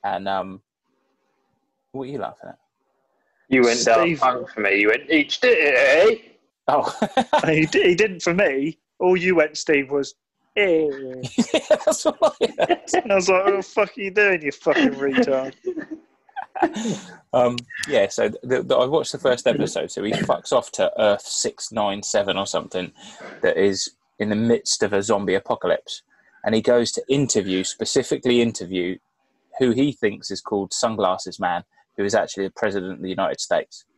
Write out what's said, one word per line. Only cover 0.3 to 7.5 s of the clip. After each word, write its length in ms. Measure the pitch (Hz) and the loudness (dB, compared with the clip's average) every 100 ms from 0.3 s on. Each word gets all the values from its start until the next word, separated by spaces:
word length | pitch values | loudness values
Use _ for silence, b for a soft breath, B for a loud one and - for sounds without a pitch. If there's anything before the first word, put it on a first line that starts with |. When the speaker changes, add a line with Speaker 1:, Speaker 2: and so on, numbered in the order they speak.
| 98 92 95 _ _ _ _ _ _ _ _ _ _ _ _ _ | -6 -6 -14 _ _ _ _ _ _ _ _ _ _ _ _ _
Speaker 1:
what 120 | 131 131 | -12 -10
are 40 | |
you 80 | 139 | -8
laughing 300 | 90 - - | -10 -10 -20
at? 100 | - _ _ _ _ _ _ _ _ _ | -20 _ _ _ _ _ _ _ _ _
Speaker 2:
You 140 | 131 | 2
went 200 | 120 120 | 4 4
down 200 | 117 170 | 4 4
Speaker 3:
Steve. 160 | 170 151 | 4 2
Speaker 2:
punk 280 | 131 123 117 | 0 0 -8
for 80 | - | -4
me. 180 | 101 98 | 0 2
You 80 | 104 | 4
went, 200 | 117 139 | 2 2
"Each 300 | 160 143 - | 0 0 0
day." 920 | 247 220 147 127 135 151 214 226 - _ _ _ - | 2 4 4 4 4 6 6 2 -8 _ _ _ -2
Speaker 1:
Oh. 260 | 156 - - 214 - | 0 0 -4 -2 0
<laughs> 260 | 247 302 | 2 2
Speaker 3:
He 180 | 160 | 2